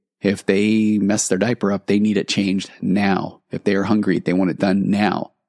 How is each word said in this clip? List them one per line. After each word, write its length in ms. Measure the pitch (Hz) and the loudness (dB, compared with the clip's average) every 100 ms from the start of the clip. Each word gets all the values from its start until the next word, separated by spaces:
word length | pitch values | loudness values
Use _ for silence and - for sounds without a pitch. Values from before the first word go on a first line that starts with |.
| _ _ | _ _
If 260 | 101 101 - | -2 -2 0
they 520 | 98 107 110 107 107 | 0 2 2 2 2
mess 280 | 98 104 - | 0 0 0
their 120 | 92 | 0
diaper 340 | 101 117 98 | 0 0 -2
up, 140 | 98 - | -2 0
they 120 | 101 | 2
need 180 | 107 101 | 2 0
it 120 | - | 0
changed 420 | - 98 98 - - | -2 0 -2 -6 -8
now. 600 | 98 98 101 92 - - - | -2 0 0 -2 -4 -12 -12
If 140 | - | -6
they 100 | - | -2
are 80 | 98 | -2
hungry, 380 | 98 107 101 82 | 0 0 2 0
they 120 | - | 0
want 180 | 90 95 | 0 0
it 80 | 78 | 0
done 300 | 98 98 92 | 0 0 0
now. 440 | 101 104 - - _ | 2 0 -2 -6 _